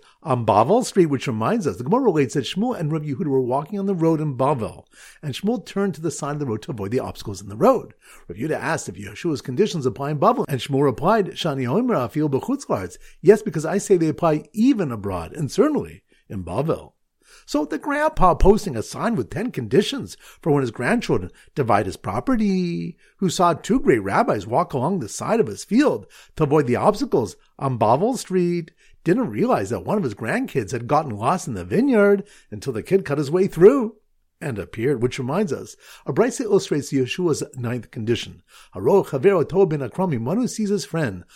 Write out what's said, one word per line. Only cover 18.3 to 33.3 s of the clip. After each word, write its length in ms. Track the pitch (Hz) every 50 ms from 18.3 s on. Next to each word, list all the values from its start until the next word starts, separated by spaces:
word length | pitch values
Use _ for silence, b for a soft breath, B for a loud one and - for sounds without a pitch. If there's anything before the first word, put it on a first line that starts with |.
| 160
posting 420 | - - 180 208 214 - 190 135
a 60 | 110 101
sign 340 | - - 120 151 214 233
with 140 | 165 110 -
ten 200 | - 147 214 254 -
conditions 680 | - 123 104 120 170 214 - - 269 180 90 - B B B B B -
for 100 | 170 143
when 80 | 143
his 100 | 135 117
grandchildren 600 | 104 - 123 135 208 240 - - 151 107 95 90 b b b b _
divide 320 | - 135 110 110 101 107
his 100 | 95 87
property, 1000 | - - 85 92 113 - - 262 220 220 202 190 185 180 175 170 170 170 170 - b b b b b
who 120 | 202 180
saw 240 | 160 - 185 170 165
two 260 | 160 - - 208 262
great 200 | - 240 147 113
rabbis 460 | 95 95 101 160 240 269 156 107 95
walk 280 | 110 117 147 175 170 -
along 240 | 135 120 160 202 185
the 100 | 117 98
side 320 | - - 113 - 202 233
of 60 | 196
his 180 | 113 101 - -
field 420 | - 196 240 302 254 151 110 - B B B B B B
to 60 | - 160
avoid 240 | 143 139 160 147
the 100 | 120 120
obstacles 600 | 101 113 175 202 - 285 240 - 165 117 - - - _ _ _ -
on 200 | 135 135 131 113
Bavel 400 | 117 104 120 139 185 240 269 -
Street, 540 | - - 185 185 175 175 175 175 165 - b b b b b b _
didn't 260 | 156 180 247 247 143
realize 400 | 101 110 185 247 247 139 104 92
that 140 | 117 95 -
one 120 | - 170
of 80 | 214 180
his 100 | 123 107
grandkids 580 | - 113 110 151 233 269 - - 143 110 92 131
had 160 | 123 120 113
gotten 280 | 151 147 160 143 107
lost 320 | 101 110 131 175 185 - -
in 60 | 117
the 100 | 92 87
vineyard 600 | 90 104 175 254 285 254 214 202 202 202 196 196 b b b b b
until 240 | - 104 - 143 123
the 80 | 107 -
kid 240 | - 180 196 -
cut 100 | - 143
his 140 | 143 151 127